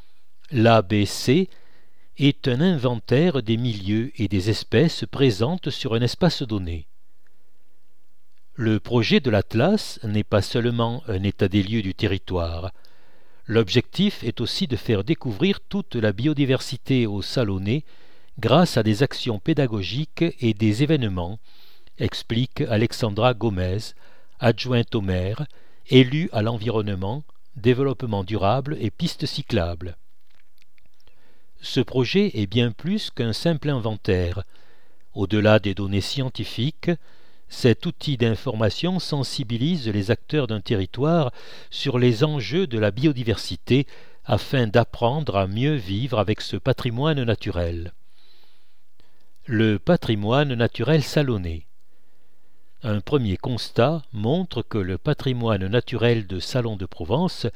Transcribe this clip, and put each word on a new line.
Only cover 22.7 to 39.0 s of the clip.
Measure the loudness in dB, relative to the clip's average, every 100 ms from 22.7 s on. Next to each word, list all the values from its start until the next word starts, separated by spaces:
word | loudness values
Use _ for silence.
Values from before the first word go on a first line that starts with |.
| 2 2 2 -2 2 2
Gomez, | 2 0 0 0 -2 -6 -10 -12 -14 -14 0
adjointe | 2 2 2 0 0 0
au |
maire, | 0 0 -2 -4 -8 -10 -14 -12 6
élue | 8 8 4 0
à | 0
l'environnement, | 0 0 -2 -2 0 -2 -2 -4 -8 -12 -12 0
développement | 4 4 2 0 -2 -2
durable | 0 2 2 2 0 -2
et | -4
pistes | -2 -4 -2 -6
cyclables. | -4 -2 0 0 -2 -8 -10 -12 -12 -12 -12 -12 -12 -12 -12 -12 -12 -12 -12 -12 -12 -12 -12
Ce | -4 0
projet | 0 0 2 2 2 0
est | 0
bien | 2 0
plus | 0 -2 -2 -4
qu'un | -4 -2
simple | 0 0 0 0
inventaire. | -2 -2 -2 0 2 2 -2 -8 -10 -12 -12 -12 -12 -10 -4
Au-delà | 0 4 6 6
des | 4
données | -2 -2 0
scientifiques, | -2 -2 -4 -4 -6 -2 -4 -2 -2 -2 -4 -12 -12 -12 -12
cet | 2 4 4 0
outil | -4 -2 0
d'information | 2 0 -2 0 0 2 0
sensibilise | -2